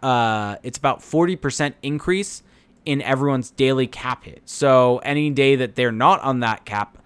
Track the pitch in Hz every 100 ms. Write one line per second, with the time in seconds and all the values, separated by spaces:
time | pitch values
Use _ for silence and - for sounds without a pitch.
0 | 135 123 113 107 101 101 123 - 139 127
1 | - 156 175 180 139 - 143 - 139 147
2 | - 190 202 - _ _ _ _ 156 139
3 | 127 135 143 131 120 - 131 131 127 -
4 | 127 123 - - - - 139 131 123 123
5 | 143 147 151 135 135 135 123 110 123 113
6 | 143 190 135 127 113 107 - 104 104 -